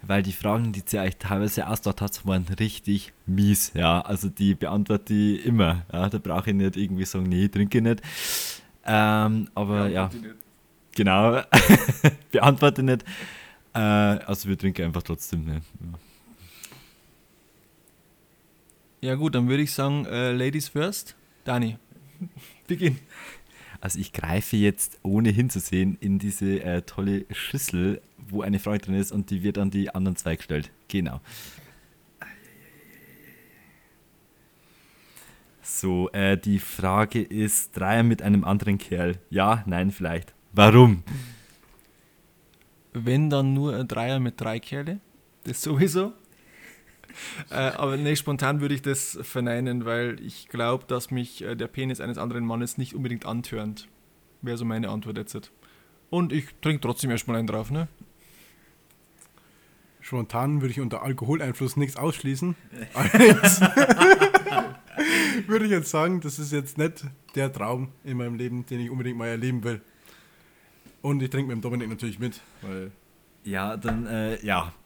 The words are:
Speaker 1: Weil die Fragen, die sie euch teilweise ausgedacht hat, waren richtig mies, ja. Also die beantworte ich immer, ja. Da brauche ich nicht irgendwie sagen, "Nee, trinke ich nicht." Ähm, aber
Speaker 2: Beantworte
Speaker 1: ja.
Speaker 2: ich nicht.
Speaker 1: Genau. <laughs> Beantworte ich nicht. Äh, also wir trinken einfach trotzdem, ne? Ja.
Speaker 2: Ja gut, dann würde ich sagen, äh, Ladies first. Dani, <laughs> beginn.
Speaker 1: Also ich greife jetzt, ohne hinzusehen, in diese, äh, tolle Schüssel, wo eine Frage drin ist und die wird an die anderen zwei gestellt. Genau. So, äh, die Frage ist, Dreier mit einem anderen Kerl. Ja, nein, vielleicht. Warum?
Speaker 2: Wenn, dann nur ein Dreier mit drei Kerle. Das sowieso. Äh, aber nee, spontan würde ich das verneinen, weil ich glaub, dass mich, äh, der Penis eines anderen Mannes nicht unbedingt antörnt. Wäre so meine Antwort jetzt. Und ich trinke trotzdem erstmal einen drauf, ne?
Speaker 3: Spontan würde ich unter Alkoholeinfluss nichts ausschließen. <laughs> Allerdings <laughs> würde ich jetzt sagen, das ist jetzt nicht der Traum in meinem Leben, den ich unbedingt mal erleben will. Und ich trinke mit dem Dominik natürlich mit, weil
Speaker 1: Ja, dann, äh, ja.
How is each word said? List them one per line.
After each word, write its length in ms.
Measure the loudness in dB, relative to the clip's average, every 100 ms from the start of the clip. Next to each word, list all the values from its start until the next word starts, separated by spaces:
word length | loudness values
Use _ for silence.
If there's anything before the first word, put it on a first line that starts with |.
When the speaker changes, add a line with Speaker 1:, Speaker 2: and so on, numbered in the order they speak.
Speaker 1:
Weil 200 | 0 0
die 80 | 0
Fragen, 400 | -2 0 0 0
die 100 | -4
sie 140 | -4 -2
euch 180 | -2 -4
teilweise 520 | -4 -2 0 -2 -4
ausgedacht 320 | -4 -2 -2
hat, 260 | -4 -4 -2
waren 180 | 0 0 -2
richtig 540 | -2 -4 -2 -2 -2 _
mies, 460 | -4 2 4 4 2
ja. 260 | 0 2 2
Also 280 | 0 -4 -4
die 280 | 0 2 2
beantworte 580 | 0 -2 0 -2 0
ich 320 | 2 2 2 0
immer, 400 | 4 4 2 -4
ja. 160 | -2 -2
Da 100 | -2
brauche 320 | -4 -4 0
ich 60 | 0
nicht 200 | 0 0
irgendwie 280 | -4 -4
sagen, 240 | -4 -4 0
"Nee, 180 | 2 2
trinke 320 | 2 2 2
ich 60 |
nicht." 180 | 2 0 -4 -10 -6 -6 -8 -12 -20 _
Ähm, 640 | 0 2 4 4 2 2 -2
aber 340 | -4 -2 0 0
Speaker 2:
Beantworte 60 |
Speaker 1:
ja. 160 | 0 -2
Speaker 2:
ich 100 | -4
nicht. 120 | -14 -18 -20 _ _ _ _ 0
Speaker 1:
Genau. 440 | 4 6 6 4 4 6 8 8 6
<laughs> 460 | 4 2 2 -2
Beantworte 480 | 4 6 6 4 4
ich 40 |
nicht. 200 | 2 0 -2 -16 -16 -18 -20 -20 _
Äh, 40 | -2
also 720 | 2 4 4 2 -2 -6 -2
wir 100 | 0
trinken 240 | 0 0
einfach 220 | -2 -2
trotzdem, 400 | -4 -8 -4 -6
ne? 180 | -4 -6 -8 -16 -14 -14 -18 _ _ -20 -20 -20 -20 -20 -20 _ _ _ _ _ _ _ _ _ _ _ _ _ _ _ _ _ _ _ _ _
Ja. 100 | -4
Speaker 2:
Ja 40 |
gut, 220 | -2 0 2
dann 120 | 2
würde 140 | 2
ich 100 | 0
sagen, 320 | -2 -2 -2 -2
äh, 260 | -4 -2
Ladies 360 | 0 -2 -2 -6
first. 460 | -4 -4 -6 -12 -20 _ _
Dani, 340 | -4 -2 -2 -6 _ -20 -20 -14
<laughs> 460 | -14 -14 -20 -20 -8
beginn. 320 | 0 0 0 -8 -20 -20 -20 -20 -20 -20 -10
Speaker 1:
Also 180 | -8 -6
ich 120 | -6
greife 440 | -6 -2 -2 0 2
jetzt, 420 | 2 2 -6 -6
ohne 280 | -2 2 4
hinzusehen, 680 | 4 2 -2 -2 2 2 0
in 180 | 0 0
diese, 440 | -2 -4 -2 -2
äh, 200 | -2 -4
tolle 420 | -4 -4 -2 -2 -4
Schüssel, 680 | -10 -8 -6 -4 0 0 -2 _ _
wo 260 | -10 -6
eine 180 | -2 -2
Frage 180 | 0 -4
drin 160 | -2
ist 160 | -2 -2
und 200 | -4 -4
die 120 | -2
wird 160 | -2 0
an 120 | 0
die 220 | 0 -2
anderen 240 | -2 -2 -2
zwei 200 | -4 -6
gestellt. 340 | -4 -6 -6 _ _
Genau. 340 | -4 -4 -6 -14 -20 -20 -20 -20 -20 _ _ _ _ -20 -20 -20 -20 -20 -20 -20 -20 -20 -20 -20 -20 _ _ _ _ _ _ _ _ _ _ _ _ _ _ _ _ _ -20 -20 -20 _ _
So, 480 | -10 -4 0 0 -2
äh, 260 | 0 0 0
die 220 | 2 -2
Frage 600 | -2 -6 0 2 2 -2
ist, 560 | -4 -4 -2 -2 -4 -4
Dreier 280 | 0 4
mit 180 | 4 2
einem 220 | 2 2
anderen 340 | 4 0 0 -2
Kerl. 400 | -2 -2 -2 -4 -6
Ja, 340 | 0 2 2 0
nein, 240 | -2 -2
vielleicht. 420 | -2 -6 -6 -10 _ _
Warum? 500 | 8 10 12 10 8 -2 -12 -12 -18 -20 -20 _ _ _ _ _ _ _ _ _ _ _ _ _
Speaker 2:
Wenn, 380 | -8 0 2 2
dann 220 | 2 2
nur 220 | 2 0
ein 140 | -2 -4
Dreier 320 | -4 -4 -2
mit 200 | -2 -4
drei 200 | -6 -6
Kerle. 400 | -8 -10 -8 -10 _ _ _ _
Das 180 | -12 -8
sowieso. 520 | -2 2 2 2 -2 -6 _ _ _ -20 -20 -20 _ _ -20 -18 -16 -14 -10
Äh, 40 |
aber 420 | -4 -4 -2 -4 -2
nee, 200 | -2 -2
spontan 440 | -2 -2 0 0
würde 140 | -2
ich 80 | -4
das 360 | -4 -4 -6 -10
verneinen, 600 | -8 -4 -4 -2 -4 -4
weil 340 | -4 -2 -4 -6
ich 240 | -12 -16 -14
glaub, 400 | -4 -2 -2 -4
dass 220 | -6 -4
mich, 320 | -6 -8 -10
äh, 120 | -10
der 140 | -8 -8
Penis 320 | -6 -6 -6
eines 160 | -8 -6
anderen 280 | -6 -4 -4
Mannes 320 | -4 -6 -6
nicht 160 | -8
unbedingt 320 | -6 -8 -8 -6
antörnt. 640 | -8 -6 -8 -8 -10 -16 _ _ _ _ _
Wäre 160 | -10 -6
so 80 |
meine 240 | -4 -4 -4
Antwort 300 | -6 -8 -10
jetzt. 340 | -10 -12 -16 _ _ _ _ _ _
Und 240 | -2 0
ich 140 | -2 -6 -6
trinke 180 | -2 -2
trotzdem 300 | -2 -4 -2
erstmal 260 | -4 -2 -4
einen 100 | -2
drauf, 240 | -4 -4
ne? 180 | -6 -6 -10 -20 _ -20 -20 -20 _ _ _ _ _ _ _ -20 _ _ _ _ _ _ _
Speaker 3:
Spontan 600 | -8 -6 -4 -4 -2 0
würde 100 | -2
ich 80 | -4
unter 220 | -6 -6
Alkoholeinfluss 720 | -6 -6 -2 -2 -2 -4 -4 -2
nichts 200 | -4 -2
ausschließen. 600 | -4 -4 -6 -4 -4 -6 -12
<laughs> 200 | -14 -10
Allerdings 680 | -2 2 10 10 10 6 6
<laughs> 1900 | 4 6 6 8 10 10 8 4 2 -4 -4 -12 -14 -4 0 2 0 -2 0
würde 200 | 0 2
ich 40 |
jetzt 200 | 0 0
sagen, 300 | 0 0 0
das 180 | -4 -8
ist 120 | -4
jetzt 280 | -4 -4 -2
nicht 260 | -2 -2 -16 -16 -10
der 180 | -4 -4
Traum 360 | -4 -6 -4 -6 -12
in 120 | -8 -6
meinem 200 | -4 -6
Leben, 300 | -6 -6 -8
den 140 | -8
ich 100 | -6
unbedingt 280 | -6 -6 -6
mal 100 | -6
erleben 340 | -4 -2 -2
will. 180 | -4 -6 -10 _ -20 -20 _ _ _ _ _ _ -20 _
Und 200 | -4 -2
ich 80 | -2
trinke 180 | -4 -4
mit 100 | -6
dem 40 |
Dominik 260 | -6 -6 -6
natürlich 300 | -8 -8 -6
mit, 220 | -8 -10 -20 -20
weil 280 | -12 -10 -12 -16 _ _ _ _
Speaker 1:
Ja, 320 | -8 -6 -4 -6
dann, 300 | -4 -4 -4
äh, 380 | -4 -4 -4
ja. 280 | -2 -2 -2 -12